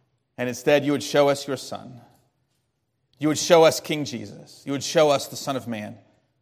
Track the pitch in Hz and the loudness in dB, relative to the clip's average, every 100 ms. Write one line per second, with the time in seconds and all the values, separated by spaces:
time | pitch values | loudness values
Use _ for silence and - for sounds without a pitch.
0 | _ _ _ - 123 123 - 147 143 143 | _ _ _ -8 -8 -4 2 2 2 -2
1 | - 147 143 139 - 131 - 101 104 123 | 0 2 2 2 -4 -10 -10 -14 -14 -20
2 | _ _ _ _ _ _ _ _ _ _ | _ _ _ _ _ _ _ _ _ _
3 | _ _ 151 147 - 170 160 - - 151 | _ _ -2 -2 4 6 6 4 -6 -6
4 | 139 117 101 - - - - 139 - 170 | -6 -10 -12 -16 -20 -20 -10 -8 -2 2
5 | 151 139 - 127 - 135 113 110 107 113 | 4 2 -2 -10 -8 -8 -8 -10 -10 -16
6 | _ _ _ _ | _ _ _ _